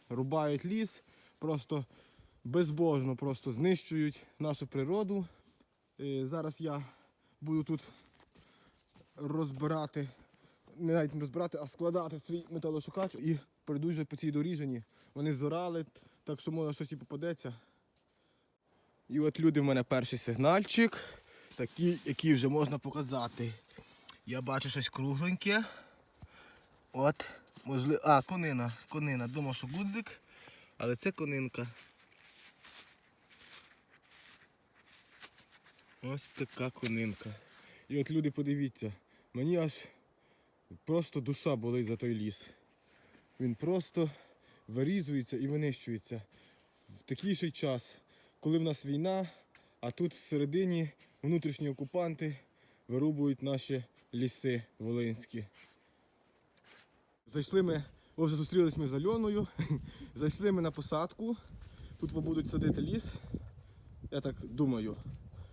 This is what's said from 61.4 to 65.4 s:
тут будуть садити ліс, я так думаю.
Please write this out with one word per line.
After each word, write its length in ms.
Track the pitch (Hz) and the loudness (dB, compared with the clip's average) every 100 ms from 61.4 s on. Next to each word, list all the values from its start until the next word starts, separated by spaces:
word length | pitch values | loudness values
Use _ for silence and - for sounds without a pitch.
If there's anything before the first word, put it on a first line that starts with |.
| - - - - - - | -6 -18 -18 -16 -16 -6
тут 120 | 160 | -4
будуть 380 | 160 160 160 - | -2 0 0 0
садити 320 | - 156 - | 2 2 2
ліс, 220 | 160 226 - - - - - - - - - - - | 0 -2 -4 -10 -8 -10 -10 -18 -20 -20 -20 -16 -6
я 100 | 143 | -4
так 140 | 139 - 92 | -4 -6 -8
думаю. 500 | 120 139 117 107 - - - - - | 0 2 2 0 -6 -10 -12 -14 -16